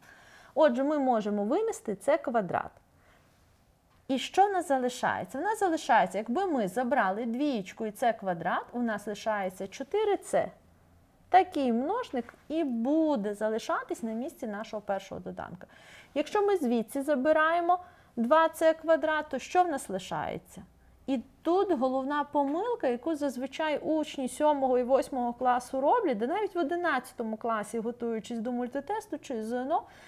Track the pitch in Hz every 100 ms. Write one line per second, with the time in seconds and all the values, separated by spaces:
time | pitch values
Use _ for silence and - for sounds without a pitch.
0 | - - - - - - 311 240 277 302
1 | 262 226 208 208 202 330 453 - - 190
2 | - 311 - 233 180 - - - _ _
3 | _ _ _ _ _ _ _ _ _ _
4 | - 262 - - 403 370 311 262 247 -
5 | 208 196 185 262 381 440 392 320 - 226
6 | 185 196 226 277 392 277 190 208 240 269
7 | 196 202 240 240 294 240 190 - 220 214
8 | 240 220 190 170 170 240 - 240 233 208
9 | 214 208 220 208 185 185 196 - 269 403
10 | 427 370 - 185 175 - _ _ _ _
11 | _ _ _ 359 370 294 262 226 277 453
12 | 494 262 240 - - 311 302 233 240 320
13 | 311 277 208 208 220 220 - 359 508 359
14 | 226 220 285 330 233 202 220 214 208 196
15 | - 180 185 180 - - - - - -
16 | - 277 294 415 403 381 254 233 220 277
17 | 269 285 285 311 311 339 339 359 - -
18 | - - 233 311 320 320 320 320 311 320
19 | 311 311 302 254 - 359 359 269 - 190
20 | - 156 - 170 - - - _ _ _
21 | - 269 - _ 311 359 403 294 262 262
22 | 262 294 285 294 277 311 427 - 277 247
23 | 330 302 285 240 262 - 311 285 - 311
24 | 302 - 254 - 302 285 262 247 240 269
25 | 294 262 240 240 254 247 247 269 285 480
26 | 370 214 240 381 403 349 285 349 349 269
27 | - - 220 220 233 220 208 233 220 240
28 | 233 226 - 233 226 247 247 277 277 427
29 | - 302 - 233 220 247 262 349 - -